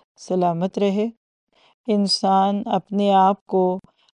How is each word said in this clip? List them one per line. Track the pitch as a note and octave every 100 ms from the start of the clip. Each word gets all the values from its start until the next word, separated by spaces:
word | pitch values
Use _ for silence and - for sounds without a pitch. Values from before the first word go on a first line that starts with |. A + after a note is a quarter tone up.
| _ _
سلامت | - F#3 F3 E3+ F#3+ -
رہے، | G3+ G3 A3+ - _ _ _ _ _ _ -
انسان | G#3 G3 - G3 F#3+ G3 G3+ A#3
اپنے | G3+ - G3 G3+
آپ | G3 F#3+ G3+ -
کو | F#3+ F#3 F#3 - _ _ _